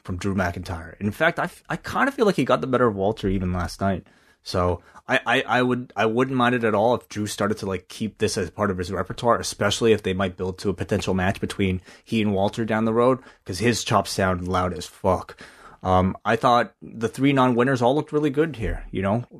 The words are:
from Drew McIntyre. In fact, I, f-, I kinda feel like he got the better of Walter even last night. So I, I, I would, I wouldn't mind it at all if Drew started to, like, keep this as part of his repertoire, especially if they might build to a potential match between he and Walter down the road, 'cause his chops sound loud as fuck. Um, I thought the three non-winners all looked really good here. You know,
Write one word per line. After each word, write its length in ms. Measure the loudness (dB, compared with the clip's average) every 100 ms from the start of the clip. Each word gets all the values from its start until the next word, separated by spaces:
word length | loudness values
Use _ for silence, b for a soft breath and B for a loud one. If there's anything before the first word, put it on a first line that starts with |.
from 140 | -10 -6
Drew 180 | -2 -2
McIntyre. 640 | -2 -4 -8 -10 -12 -6
In 120 | -6
fact, 280 | 0 0 0
I, 60 | -6
f-, 180 | -8 -10
I 80 | -8
kinda 340 | -6 -2 -2
feel 140 | 2 2
like 100 | 2
he 80 |
got 160 | 2 0
the 80 | 2
better 200 | 2 2
of 100 | 2
Walter 320 | -2 0 -2
even 240 | -2 -2
last 260 | -2 -6 -2
night. 260 | -2 -2 b b b b
So 380 | -6 0 0 -2 B B -2
I, 100 | -2 2
I, 160 | 0
I 200 | 2 2
would, 300 | 2 0 -4 -2
I 100 | 0
wouldn't 320 | 2 0 2
mind 180 | 2 2
it 80 |
at 100 | 2
all 220 | 2 2 0
if 140 | -2
Drew 180 | -6 -6
started 300 | -2 -2 -2
to, 80 | -4
like, 240 | -6 -8
keep 280 | -8 -8 -2
this 200 | -2 -2
as 120 | -4
part 220 | -2 -2
of 60 | -2
his 140 | -4
repertoire, 460 | -4 -6 -2 2 2
especially 520 | 0 -2 0 2 4
if 120 | 4
they 100 | 2
might 240 | -2 -2 -4
build 200 | -8 -4
to 100 | -4
a 40 |
potential 400 | -4 -2 -2 0
match 280 | 0 0 -2
between 400 | -4 -2 0 -2 B B
he 180 | -4 0
and 120 | 2
Walter 300 | 2 0 0
down 220 | -2 0 2
the 80 |
road, 260 | 4 4 2 B B
'cause 160 | -10 -2
his 240 | 0 0
chops 280 | 2 2 2
sound 360 | 0 0 0 -2
loud 260 | -2 -2
as 120 | -4 -10
fuck. 560 | -4 0 0 -2 -16 B B B B
Um, 320 | 2 4 4 0
I 140 | -2 2
thought 360 | 4 2 2 _
the 280 | -18 -6 -6
three 240 | 0 2
non-winners 480 | 4 4 4 2 2
all 120 | 2
looked 200 | 2 0
really 160 | 0 0
good 260 | 0 0 -2
here. 300 | -6 -6 -6
You 100 | -4
know, 240 | 0 -2 -4 -14